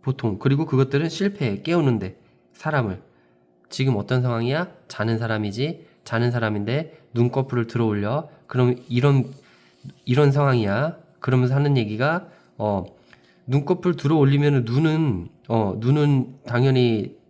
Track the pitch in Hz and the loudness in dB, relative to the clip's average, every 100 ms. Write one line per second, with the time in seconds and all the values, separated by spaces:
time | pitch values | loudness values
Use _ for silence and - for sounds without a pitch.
0 | - 131 117 95 139 139 160 131 135 143 | -4 -4 -4 -2 0 0 0 0 0 0
1 | 165 165 196 196 127 98 151 170 143 113 | -4 -2 -4 -2 -4 -4 -2 0 2 0
2 | 95 - _ _ _ _ 156 151 113 90 | -4 -12 _ _ _ _ -4 -2 -2 -6
3 | - _ _ _ _ _ _ - 135 110 | -14 _ _ _ _ _ _ -4 0 0
4 | 101 127 123 117 117 151 175 - _ - | 0 0 0 -2 -2 -2 -4 -10 _ -6
5 | 107 113 113 110 104 101 143 175 - _ | -2 -2 -2 -4 -4 -4 -6 -6 -16 _
6 | - 113 120 120 110 107 104 135 160 - | -6 -2 0 0 -2 -2 -2 -4 -6 -14
7 | _ 117 120 131 135 123 113 120 113 104 | _ 0 0 0 -2 -4 -4 -2 -2 -2
8 | 101 135 156 - _ 127 123 123 - 120 | -4 -4 -8 -20 _ 0 2 0 -2 0
9 | 143 139 120 - _ _ _ _ - - | 2 2 0 -10 _ _ _ _ -20 -16
10 | - 123 147 139 143 123 104 101 151 175 | -2 2 4 4 2 2 0 0 -2 -6
11 | _ _ - 127 123 135 143 135 107 107 | _ _ 0 2 2 2 2 0 0 -2
12 | 139 170 170 - _ - 107 101 90 - | -2 -2 -6 -20 _ -6 -2 -2 -4 -14
13 | _ - _ _ - 135 - 180 180 170 | _ -20 _ _ -2 -2 0 -2 0 0
14 | 139 160 139 143 147 143 113 123 156 156 | 0 4 4 4 4 2 2 2 2 2
15 | 156 95 85 - - 113 104 95 117 147 | 0 0 -6 -16 -2 0 0 -2 2 2
16 | 147 135 120 - - 123 135 131 120 110 | 4 2 0 -10 -4 0 2 4 4 2
17 | - - _ | -4 -12 _